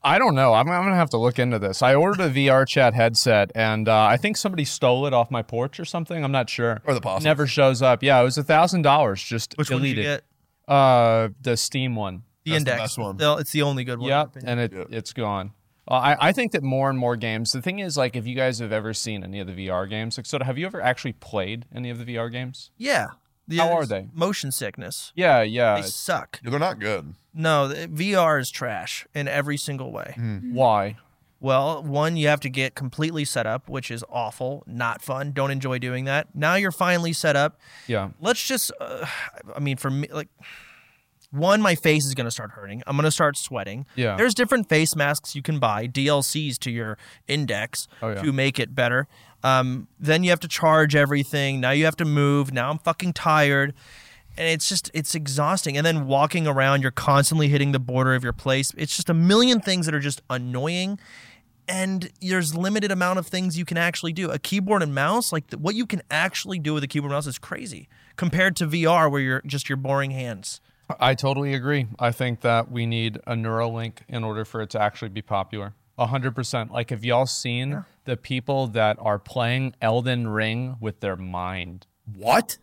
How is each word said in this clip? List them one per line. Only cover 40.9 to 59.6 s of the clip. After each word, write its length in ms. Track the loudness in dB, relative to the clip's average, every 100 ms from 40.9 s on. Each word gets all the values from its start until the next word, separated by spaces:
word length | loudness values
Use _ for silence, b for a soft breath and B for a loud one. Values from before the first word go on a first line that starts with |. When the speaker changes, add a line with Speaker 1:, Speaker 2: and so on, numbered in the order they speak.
| B B _ _
Speaker 3:
one, 300 | -2 2 4
my 140 | 4
face 320 | 4 4 2 2
is 80 |
gonna 160 | -2 -4
start 220 | -6 -10
hurting. 300 | -14 -12 -12 -4
I'm 100 | 0
gonna 140 | 2
start 260 | 2 0 0
sweating. 480 | -6 -8 -8 -10 -10
Speaker 1:
Yeah. 220 | -2 -2 2
Speaker 3:
There's 180 | 2
different 340 | 2 0 0 2
face 280 | 2 2 0
masks 400 | 0 -2 -6 -10
you 60 |
can 160 | -4 0
buy, 260 | 0 0 -4
D 220 | -2 2
L 140 | 2
Cs 340 | 0 -4 -4 -6
to 120 | -6
your 280 | -6 -8 -10 B B -6
Index 580 | -4 -2 -4 -6 -8 -12 B
Speaker 1:
Oh, 60 | -6
yeah. 140 | -4
Speaker 3:
to 100 | -2
make 260 | 0 -2 -2
it 160 | -6
better. 320 | -2 0 0 -2 b b b
Um, 420 | 0 2 2 -4 -10 _
then 240 | 0 2
you 60 | 4
have 100 | 2
to 80 | 0
charge 480 | 0 4 6 6 4
everything. 640 | 4 2 0 -2 -2 0
Now 100 | 0
you 140 | 2
have 120 | 2 2
to 80 | 0
move. 460 | 4 4 4 0
Now 180 | -2 -4
I'm 80 | -2
fucking 340 | -2 -2 -2
tired. 600 | -2 2 4 4 4 0 -4 B B B B B -4
And 80 | -2
it's 200 | 0 -2
just, 220 | -4 -4
it's 220 | -6 -4
exhausting. 640 | -6 -4 -2 0 0 -2 0
And 80 | 0
then 200 | 0 0
walking 400 | 2 2 0 0
around, 360 | 2 4 4
you're 80 | 0
constantly 580 | -2 4 4 4 4 4
hitting 240 | 4 2
the 60 | 0
border 360 | 0 0 2
of 80 | 2
your 100 | 0
place. 380 | -4 0 0 0 -4
It's 180 | -6
just 140 | -4 0
a 60 |
million 460 | 4 6 6 6 4